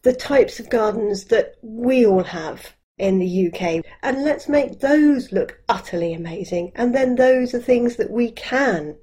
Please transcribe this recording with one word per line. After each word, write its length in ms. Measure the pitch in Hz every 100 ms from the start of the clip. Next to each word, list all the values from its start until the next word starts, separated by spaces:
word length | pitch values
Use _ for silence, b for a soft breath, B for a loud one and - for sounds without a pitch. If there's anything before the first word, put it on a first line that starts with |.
the 100 | 247
types 460 | 247 - 285 220 -
of 100 | 233
gardens 560 | 240 214 208 208 196 -
that 300 | 220 - -
we 420 | 226 220 240 262 226
all 180 | 190
have 500 | 185 180 156 - - _ _ _
in 220 | 190 190
the 80 | 180
U 240 | 185 180
K. 300 | 165 180 165 - B
And 220 | 262 269
let's 260 | 285 285 -
make 300 | 294 254 -
those 520 | 269 294 294 277 -
look 280 | 190 - - -
utterly 440 | 202 - 175 170
amazing, 580 | 165 165 165 175 180 175
and 220 | - 240 254
then 180 | 262
those 400 | 247 254 262 247
are 80 | 247
things 360 | 240 247 240 233
that 120 | 214
we 220 | 214 240
can 640 | 226 - 254 269 180 151 151